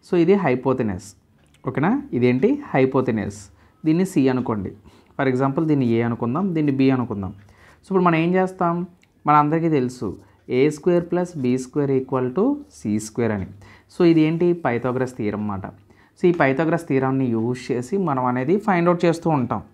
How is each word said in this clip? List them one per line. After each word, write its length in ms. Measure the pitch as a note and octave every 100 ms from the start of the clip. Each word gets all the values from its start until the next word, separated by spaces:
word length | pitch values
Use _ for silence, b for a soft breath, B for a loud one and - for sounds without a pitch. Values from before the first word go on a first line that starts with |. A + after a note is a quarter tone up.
| -
So, 60 | F3+
ఇది 160 | E3
హైపోటెనస్, 800 | G3+ F3 B2+ C3 B2+ A2+ F2+ - - _ _ _ _ -
ఓకేనా? 340 | A2 D#3 C4+ D4
ఇదేంటి? 500 | C3 B2 B2+ G3+ C#4+ -
హైపోటెనస్. 760 | C#3+ C3 C3 B2+ A2 G#2 - - b b b D#3
దీన్ని 200 | D#3+ F#3
సి 240 | - C3
అనుకోండి. 420 | B2+ A#2+ A2 F#2+ - b b b -
For 120 | C#3
example, 320 | B2+ C#3 C#3+ D#3+
దీన్ని 220 | D3 B2
ఏ 140 | A2+
అనుకుందాం, 540 | A#2 A#2 A#2+ C3+ G3 E3
దీన్ని 160 | D3
బి 200 | C3 C3+
అనుకుందాం. 380 | B2+ A#2+ G2+ F#2+
So, 560 | - - _ - - -
ఇప్పుడు 180 | F#3+
మనం 120 | F3+ D#3+
ఏం 180 | E3
చేస్తాం? 540 | F#3 F#3 F#3+ F3 E3+ F3+ _ _ _ -
మనందరికీ 420 | D3+ D3 D#3+ E3
తెలుసు, 480 | D3+ B2 B2 G#2+ D#2+ b b b
ఏ 200 | B2+ C#3+
స్క్వేర్ 420 | D3 - F3 E3+
ప్లస్ 260 | F3 F3 E3
బీ 200 | B2 B2+
స్క్వేర్ 340 | B2+ D3+ C#3+
equal 440 | C3+ C3 C3+ B2+ B2+
to 160 | A#3 C#4+ -
సీ 280 | - G#2+ G#2+
స్క్వేర్ 320 | - - A#2
అని. 140 | G#2 F2 - B B B -
So, 60 | F3
ఇది 160 | D#3+
ఏంటి? 320 | D#3 E3 F3
పైథాగరస్ 640 | E3+ D#3 A#2+ B2+ B2+ B2+ -
థియరం 220 | G#2 G#2
అన్నమాట. 260 | G#2 G2 F#2+
So, 580 | - _ _ _ _ F3+
ఈ 60 |
పైథాగరస్ 560 | F3+ C3+ C3 D#3+ E3 -
థియరాన్ని 380 | C3+ C3 C3+ C3
యూజ్ 460 | A2+ A2+ B2 -
చేసి 260 | B2 B2 G3
మనం 280 | F3+ C3 B2+
అనేది 320 | B2 C3 G3+
ఫైండ్ 300 | G#3+ F3+ E3+
అవుట్ 180 | F3 F3
చేస్తూ 240 | E3 E3
ఉంటాం 320 | D3+ B2 A2+ -